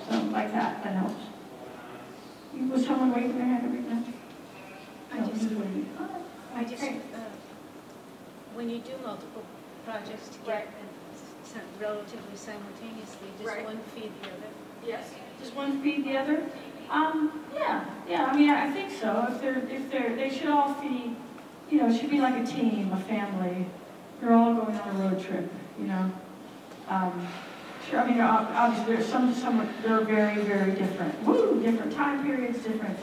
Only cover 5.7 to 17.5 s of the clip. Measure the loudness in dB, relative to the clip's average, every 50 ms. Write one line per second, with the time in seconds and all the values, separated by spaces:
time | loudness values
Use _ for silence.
5.7 | -2 -4 -4 -4 -6 -8 -6 -6 -6 -8 -10 -10 -14 -16 -14 -10 -6 -4 -4 -4
6.7 | -4 -6 -4 -4 -4 -6 -8 -10 -10 -10 -10 -10 -12 -14 -16 -16 -18 -18 -18 -16
7.7 | -16 -18 -18 -16 -18 -18 -18 -18 -18 -18 -18 -18 -18 -18 -16 -12 -10 -6 -4 -4
8.7 | -4 -4 -6 -8 -10 -8 -6 -8 -8 -8 -10 -12 -12 -12 -14 -14 -16 -18 -18 -18
9.7 | -16 -14 -12 -8 -8 -8 -8 -8 -10 -12 -12 -14 -16 -12 -4 -4 -2 -2 -4 -6
10.7 | -12 -14 -14 -14 -14 -14 -16 -16 -16 -16 -16 -16 -16 -16 -16 -12 -12 -12 -12 -12
11.7 | -10 -6 -4 -4 -4 -4 -6 -8 -12 -12 -12 -12 -12 -12 -12 -12 -12 -12 -12 -12
12.7 | -12 -12 -12 -12 -10 -12 -12 -12 -14 -14 -14 -14 -12 -8 -8 -6 -6 -6 -8 -8
13.7 | -8 -10 -10 -12 -12 -10 -10 -10 -12 -12 -12 -12 -12 -12 -12 -14 -14 -14 -16 -16
14.7 | -16 -10 -8 -8 -6 -6 -8 -10 -12 -14 -14 -14 -14 -12 -12 -10 -6 -4 -2 0
15.7 | 0 2 2 2 2 2 0 0 0 0 2 2 2 2 0 -4 -8 -10 -12 -12
16.7 | -14 -14 -6 -2 2 2 4 4 4 2 2 2 0 -2 -10 -6